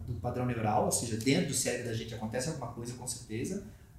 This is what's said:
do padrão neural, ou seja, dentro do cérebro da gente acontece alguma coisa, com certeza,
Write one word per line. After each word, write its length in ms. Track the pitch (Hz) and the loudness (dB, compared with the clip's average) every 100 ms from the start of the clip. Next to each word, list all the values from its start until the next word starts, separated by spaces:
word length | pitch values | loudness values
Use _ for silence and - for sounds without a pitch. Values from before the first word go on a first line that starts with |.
| - | -6
do 80 | |
padrão 300 | 120 120 120 | -4 -2 0
neural, 420 | 127 117 110 120 - | 0 2 2 4 4
ou 40 | |
seja, 240 | - 117 110 | 2 0 2
dentro 300 | 135 143 143 | 4 6 4
do 60 | |
cérebro 320 | 123 123 120 - | 2 2 0 -2
da 80 | |
gente 200 | 113 - | -2 -4
acontece 340 | 113 110 123 160 | -4 -2 -2 -2
alguma 180 | 147 127 | -2 -6
coisa, 220 | - 120 | -6 -8
com 120 | 120 120 | -6 -6
certeza, 600 | - - 110 151 202 - - - | -6 -4 -4 -2 -4 -6 -14 -20